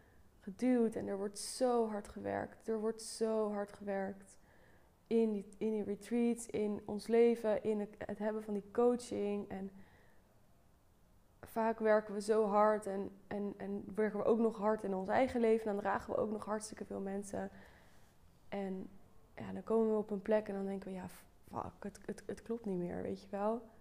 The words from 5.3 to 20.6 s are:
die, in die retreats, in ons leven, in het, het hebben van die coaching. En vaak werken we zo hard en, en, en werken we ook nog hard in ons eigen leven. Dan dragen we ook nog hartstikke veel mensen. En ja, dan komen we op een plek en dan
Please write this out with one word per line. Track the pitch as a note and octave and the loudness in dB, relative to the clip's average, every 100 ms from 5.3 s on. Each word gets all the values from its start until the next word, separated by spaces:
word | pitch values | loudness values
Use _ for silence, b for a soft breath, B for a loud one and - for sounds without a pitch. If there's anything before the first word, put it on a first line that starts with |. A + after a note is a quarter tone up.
die, | G#3 G3 - | 2 -6 -4
in | A3 | 0
die | A3 | 0
retreats, | G3+ G3+ - A#3+ A#3 A#3 - | -2 -4 -2 2 4 2 -2
in | - G#3+ G#3 - | 0 0 -2 -4
ons | G#3 - | -6 4
leven, | A3+ A#3+ A#3 A3 G#3 | 8 8 6 2 2
in | G#3+ G#3+ | 2 0
het, | G#3 - | -2 -6
het | - G#3 | -8 -4
hebben | G#3+ G#3+ | -2 -2
van | G#3+ | -2
die | G#3 G3 | -4 -4
coaching. | - A#3+ B3 - G3+ G3+ G3+ - | 4 4 4 -2 -2 -2 -2 -4
En | F#3+ G3 G3 B B B B B B - - _ - _ _ _ - _ - | -8 -8 -12 B B B B B B -20 -20 _ -20 _ _ _ -20 _ -20
vaak | - A#3 A3 A3 | -8 -2 0 2
werken | A3 G#3+ G#3+ | 4 4 4
we | G#3 | -4
zo | G3+ A3 G#3+ | 2 4 4
hard | G#3 G#3+ G#3+ G#3 | 6 6 6 0
en, | G3 F#3+ G3 - | -4 -6 -8 -8
en, | G#3 G3+ - | -6 -4 -6
en | G3 G3+ - F#3+ | -6 -6 -6 0
werken | G#3+ G#3 | 0 2
we | - | 4
ook | A3 | 4
nog | A3+ G#3+ | 4 2
hard | G3+ G#3+ | 0 0
in | G3+ | 0
ons | F#3+ F#3+ | -2 2
eigen | G#3+ C4 B3+ | 2 4 4
leven. | A3+ A3+ A3 | 4 4 2
Dan | G3+ | -2
dragen | G3 G#3+ - | 0 -2 0
we | - | 0
ook | G#3+ | 0
nog | G#3+ G3 | -2 -4
hartstikke | G#3+ G#3+ - G3 | -6 -6 -12 -10
veel | G3 | -6
mensen. | G3 G3 G3 G3 G3 B B B B B B B - - - | -6 -6 -6 -6 -8 B B B B B B B -20 -20 -12
En | G3+ G3 F#3+ - - - - - - | -8 -6 -6 -10 -16 -20 -20 -20 -14
ja, | G3 | -10
dan | F#3+ | -8
komen | - A3+ A3 | 0 2 4
we | G#3+ | 2
op | G#3 | 0
een | G#3 | -4
plek | G3 G#3+ G#3 | 2 2 2
en | |
dan | G3 | -4